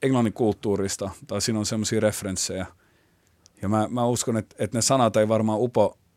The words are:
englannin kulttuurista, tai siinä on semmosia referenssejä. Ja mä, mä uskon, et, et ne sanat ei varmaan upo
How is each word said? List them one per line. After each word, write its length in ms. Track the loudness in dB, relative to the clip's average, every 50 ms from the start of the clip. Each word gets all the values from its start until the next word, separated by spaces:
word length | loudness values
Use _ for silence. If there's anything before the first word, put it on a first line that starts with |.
englannin 320 | 0 2 2 2 2 2 0
kulttuurista, 760 | 0 0 0 0 0 -2 -2 0 0 0 -2 -4 -6 -8 -8 -10 -12 -10
tai 140 | -6 -6 -4
siinä 180 | -2 -2 -2 -2
on 60 | -2
semmosia 340 | -2 -2 -4 -2 -2 0 2
referenssejä. 680 | 2 2 0 -2 -6 -6 -4 -4 -6 -4 -6 -6 -8 -8 -12 _ _ _ _ _ _ _ _ _ _ _ _ _ _ _ _ -6
Ja 80 | -2 0
mä, 180 | 2 2 0
mä 180 | 0 -2 -2 0
uskon, 320 | 0 0 -2 -2 -2 -2
et, 180 | -4 -4 -6 -6 -6
et 140 | -6 -4 -2
ne 80 | -2
sanat 340 | 0 2 2 4 2 4 4
ei 100 | 4 4
varmaan 320 | 4 2 2 2 0 0 0
upo 360 | 0 0 2 2 2 2 0 _ _ _ _